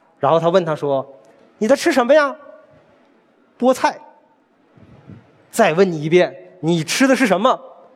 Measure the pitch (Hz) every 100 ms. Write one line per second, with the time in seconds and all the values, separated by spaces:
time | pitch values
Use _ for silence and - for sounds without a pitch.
0 | _ _ 135 160 165 185 165 147 143 135
1 | 127 - _ _ _ - 214 277 339 262
2 | 240 302 285 - - - _ _ _ _
3 | _ _ _ _ _ - 247 254 302 -
4 | - _ _ _ _ _ _ _ - -
5 | - - _ _ _ - 196 160 196 160
6 | 151 180 156 - - - 156 170 151 -
7 | 262 254 247 180 240 214 - - -